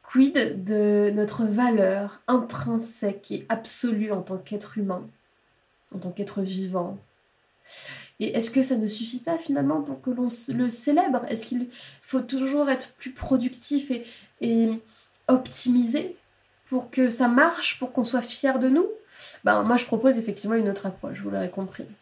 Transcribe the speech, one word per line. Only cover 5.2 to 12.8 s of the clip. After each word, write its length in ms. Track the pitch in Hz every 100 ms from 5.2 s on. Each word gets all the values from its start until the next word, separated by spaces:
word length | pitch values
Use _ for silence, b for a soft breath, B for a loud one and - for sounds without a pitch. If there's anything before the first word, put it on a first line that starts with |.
| _ _ _ _ _ _ _
en 60 | 190
tant 120 | 180
qu'être 300 | 180 196 208
vivant ? 560 | 190 190 190 185 180 196 _ _ _ _ _ _ B B B B B _
Et 160 | 220 233
est-ce 140 | 214
que 120 | 269
ça 140 | 262 240
ne 100 | 214
suffit 320 | 208 226 254
pas 180 | - 330
finalement 440 | - 285 277 311
pour 200 | 285 262
que 100 | 262
l'on 160 | 240 247
s-, 260 | - - 240
le 140 | 247
célèbre ? 560 | 226 - 294 370 247 -
Est-ce 180 | 226 -
qu'il 220 | 240 247 B B B
faut 220 | - 262
toujours 480 | 254 262 269 285 277
être 240 | 254